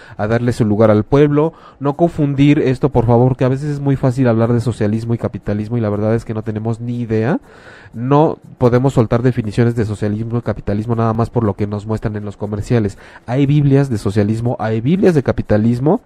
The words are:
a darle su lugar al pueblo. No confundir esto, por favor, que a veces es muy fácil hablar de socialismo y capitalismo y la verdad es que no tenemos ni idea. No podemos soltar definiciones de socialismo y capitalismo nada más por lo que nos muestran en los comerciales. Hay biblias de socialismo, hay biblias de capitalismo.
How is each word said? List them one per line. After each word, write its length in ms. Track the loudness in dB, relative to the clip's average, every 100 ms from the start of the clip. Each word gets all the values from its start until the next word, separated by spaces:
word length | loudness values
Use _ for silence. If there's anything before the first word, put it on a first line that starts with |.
| -16 -6
a 80 | -2
darle 260 | 0 0
su 100 | 0 0
lugar 240 | 4 4
al 140 | 4
pueblo. 500 | 4 4 4 2 0 -4 -18 -8
No 180 | -4 0
confundir 640 | -2 0 -2 2 4 4
esto, 300 | 2 0 0
por 160 | 0 2
favor, 300 | 4 4 2
que 100 | 0
a 40 |
veces 200 | -2 -4
es 80 | -4
muy 160 | -2 0
fácil 320 | 0 2 2
hablar 260 | 2 2
de 80 | 0
socialismo 520 | 0 -2 -2 -2 -2
y 40 | -4
capitalismo 600 | -4 -6 -6 -4 -4 -2
y 40 |
la 80 | -2
verdad 260 | -2 0 -2
es 80 |
que 100 | -4
no 100 | -8
tenemos 360 | -6 -6 -4 -6
ni 200 | -6 -6
idea. 400 | -2 -2 0 -2 -6 -20 -20 -20 -16
No 440 | -6 0 2 2 0 -10 0
podemos 360 | 2 4 2
soltar 280 | 2 2 2
definiciones 520 | 0 -2 -2 0 0 0
de 80 | -4
socialismo 520 | -4 -4 -4 -4 -6
y 40 |
capitalismo 540 | -4 -6 -4 -4 -2 -2
nada 180 | 0
más 160 | 0 -2
por 140 | 0
lo 120 | -2 -2
que 120 | -4
nos 180 | -6 -6
muestran 280 | -6 -4 -6
en 80 |
los 140 | -10 -10
comerciales. 600 | -8 -6 -2 0 0 -4 -18 -16 -6
Hay 200 | 0 2
biblias 420 | 2 4 4 2
de 80 | -2
socialismo, 580 | -2 0 0 0 -2 -4
hay 200 | -4 -2
biblias 340 | 0 2 2 2
de 80 |
capitalismo. 760 | 0 -2 0 2 2 0 0 -2